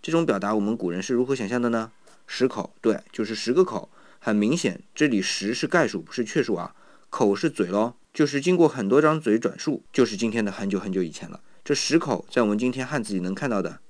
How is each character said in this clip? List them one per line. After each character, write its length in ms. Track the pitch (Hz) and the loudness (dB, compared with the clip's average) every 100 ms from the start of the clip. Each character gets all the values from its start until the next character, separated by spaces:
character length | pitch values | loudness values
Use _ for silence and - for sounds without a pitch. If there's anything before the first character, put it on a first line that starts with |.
这 100 | - | 0
种 140 | 165 | 0
表 140 | 165 101 | 2 0
达 160 | 101 | 0
我 60 | 110 | 0
们 140 | 101 | 0
古 160 | 117 90 | -2 -2
人 120 | 87 | -4
是 100 | 98 | -2
如 140 | 120 127 | 0 0
何 100 | 135 | -2
想 100 | 101 | -2
象 140 | 123 | -2
的 80 | 120 | 0
呢？ 240 | 117 113 _ - - - | -2 -4 _ -20 -20 -14
十 220 | - 131 | -2 -2
口， 240 | - - _ | -2 -10 _
对， 180 | 113 101 - | -2 -2 -4
就 100 | - | -8
是 120 | 107 | -6
十 180 | 110 - | -4 0
个 100 | 139 | 2
口。 280 | 185 107 - - - - | 2 0 -10 -20 -20 -8
很 160 | - | 0
明 220 | 107 104 170 | 2 2 2
显， 240 | 113 87 - | 0 -4 -14
这 120 | - 151 | 0 2
里 140 | 110 | 2
十 320 | 95 - 98 | 0 -4 -4
是 140 | 120 139 | -4 0
概 200 | 175 131 | 2 2
数， 140 | 98 | -2
不 100 | 80 | -8
是 140 | - | -6
确 180 | 113 160 | -2 -2
数 120 | 117 | -2
啊。 200 | 90 87 - - - _ | -2 -4 -14 -20 -20 _
口 240 | - 110 | 0 2
是 160 | 98 160 | 2 0
嘴 160 | - 87 | 0 0
咯， 300 | 98 117 - _ | 2 0 -4 _
就 100 | - | 0
是 160 | 151 139 | 0 2
经 160 | 139 180 | 0 6
过 120 | 160 | 4
很 200 | 131 98 | 4 4
多 140 | 131 | 6
张 180 | 156 156 | 6 2
嘴 160 | 151 110 | 2 2
转 220 | 101 - | 0 -4
述， 240 | - 139 - | -4 -4 -4
就 140 | - 120 | 2 2
是 100 | 104 | 2
今 140 | 117 | -2
天 140 | 113 | 0
的 80 | 104 | -2
很 180 | 95 98 | -2 -2
久 80 | 95 | -2
很 140 | 98 | -2
久 100 | 92 | -2
以 80 | 87 | -2
前 180 | - 82 | -6 -16
了。 120 | - - - | -16 -20 -20
这 100 | - | -4
十 240 | 143 - 160 | -2 2 0
口 260 | 160 104 - | 2 -4 -2
在 100 | - | 0
我 40 | 110 | 2
们 100 | 104 | 2
今 140 | 123 | 0
天 160 | 127 127 | -2 -4
汉 160 | 147 | -4
字 120 | 107 | -4
里 40 | 98 | -4
能 160 | 87 | -4
看 160 | 98 143 | -4 -2
到 100 | 107 | -2
的 200 | 87 - - | -4 -8 -20